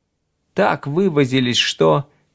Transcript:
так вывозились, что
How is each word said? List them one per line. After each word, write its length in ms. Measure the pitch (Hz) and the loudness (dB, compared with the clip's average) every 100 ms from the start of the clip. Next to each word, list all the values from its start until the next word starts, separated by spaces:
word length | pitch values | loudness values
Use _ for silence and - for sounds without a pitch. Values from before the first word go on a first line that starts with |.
| _ _ _ _ _ | _ _ _ _ _
так 320 | - 202 156 143 | -2 -2 -2 -4
вывозились, 680 | 151 196 147 131 131 123 117 | -2 0 2 0 0 0 -2
что 540 | - - 160 147 - _ _ | -2 0 2 0 -2 _ _